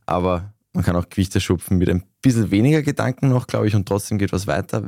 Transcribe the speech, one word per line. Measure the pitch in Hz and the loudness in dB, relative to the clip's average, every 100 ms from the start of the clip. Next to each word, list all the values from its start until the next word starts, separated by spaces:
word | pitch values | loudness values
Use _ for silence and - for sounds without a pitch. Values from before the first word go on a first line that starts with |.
| - | -4
aber | 90 92 87 98 _ _ | 0 0 -2 -4 _ _
man | - | -2
kann | 87 87 | 0 0
auch | 87 | -2
Gewichte | - 90 98 | -2 0 0
schupfen | - 90 - 92 | 0 -2 0 0
mit | 87 | 2
ein | 90 - _ | 0 -4 _
bisschen | 135 117 95 | 2 2 2
weniger | 101 127 156 | 2 4 2
Gedanken | 143 143 117 127 139 | 0 -2 -2 0 2
noch, | 127 - | 2 0
glaub | 113 107 | -2 0
ich, | 104 | 0
und | 92 | 0
trotzdem | 101 - 104 | -4 -2 -2
geht | 98 | -2
was | 92 101 | -2 -2
weiter, | 76 - - | -4 -2 -6